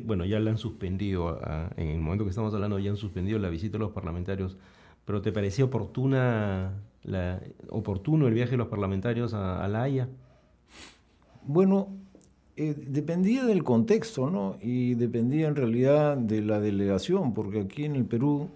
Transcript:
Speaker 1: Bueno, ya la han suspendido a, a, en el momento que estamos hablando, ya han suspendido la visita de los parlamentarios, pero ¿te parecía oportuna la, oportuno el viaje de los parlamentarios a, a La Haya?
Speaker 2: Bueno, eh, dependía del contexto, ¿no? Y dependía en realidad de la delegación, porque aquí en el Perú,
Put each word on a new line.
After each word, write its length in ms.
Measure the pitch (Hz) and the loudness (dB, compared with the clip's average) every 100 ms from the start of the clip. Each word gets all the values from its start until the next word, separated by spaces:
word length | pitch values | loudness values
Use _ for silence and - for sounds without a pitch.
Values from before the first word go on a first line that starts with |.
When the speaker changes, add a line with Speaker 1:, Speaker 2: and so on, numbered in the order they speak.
| 113 | 0
Speaker 1:
Bueno, 180 | 101 | -2
ya 160 | 87 107 | 0 2
la 120 | 110 | 2
han 60 | 110 | 0
suspendido 720 | 110 - 92 92 101 92 85 | -4 -6 -4 -2 -2 0 -2
a, 380 | 78 - 78 85 | -4 -6 -6 -6
a, 40 | - | -4
en 120 | 80 | -4
el 120 | 80 | -2
momento 240 | 78 98 | -2 0
que 60 | 101 | -2
estamos 240 | 95 110 | -2 -2
hablando, 240 | 104 101 98 | -2 -2 -2
ya 120 | 101 | -2
han 40 | 101 | -4
suspendido 420 | 104 92 95 110 | -4 -4 -2 0
la 120 | 92 | -2
visita 220 | 82 104 | -4 -4
de 60 | 107 | -4
los 100 | 104 | -4
parlamentarios, 640 | 95 87 85 90 95 92 - - - - _ | -4 -6 -6 -4 -4 -4 -8 -20 -20 -20 _
pero 160 | - 101 | -6 -2
¿te 120 | 104 | -2
parecía 340 | 104 101 92 131 | -2 -2 2 0
oportuna 1120 | 120 98 127 135 131 127 113 104 95 92 101 101 _ | 0 -4 -2 2 2 2 2 0 0 -2 -6 -12 _
la, 400 | - 95 90 92 - - - | -6 -2 -2 -4 -8 -16 -8
oportuno 580 | 110 104 95 151 156 135 | -6 -2 -2 2 4 4
el 60 | |
viaje 200 | 113 120 | 4 2
de 40 | 123 | 0
los 120 | 110 | -2
parlamentarios 680 | 104 98 98 117 117 120 | -2 0 0 0 -2 -2
a, 280 | 107 95 87 | -2 -2 -2
a 60 | 92 | -2
La 140 | 107 | 0
Haya? 260 | 131 135 127 - - _ _ _ _ - - - _ _ _ - - | 0 0 -2 -8 -20 _ _ _ _ -20 -20 -20 _ _ _ -16 0
Speaker 2:
Bueno, 420 | 151 190 196 196 - - - - _ _ - | 4 6 4 0 -10 -18 -20 -20 _ _ -6
eh, 180 | 151 | -4
dependía 680 | 143 127 135 147 170 190 262 | -4 -4 -2 0 2 2 4
del 200 | 240 190 | 4 2
contexto, 680 | 139 117 113 220 - - 131 | 4 4 6 2 2 -2 -2
¿no? 260 | 190 98 - | -2 -4 -4
Y 340 | 113 123 123 | -4 0 0
dependía 540 | 120 120 117 120 151 156 | 2 0 2 2 2 2
en 80 | 147 | 2
realidad 600 | 120 117 131 147 147 139 | 2 4 6 6 4 2
de 260 | 113 107 | 0 0
la 180 | 107 107 | 2 2
delegación, 720 | 104 98 98 95 - 190 147 | 2 2 2 2 2 0 0
porque 260 | 107 104 107 | -2 -2 -2
aquí 240 | 95 143 | -4 -4
en 120 | 151 143 | -2 0
el 80 | |
Perú, 460 | 101 117 143 143 165 | 0 2 2 2 -2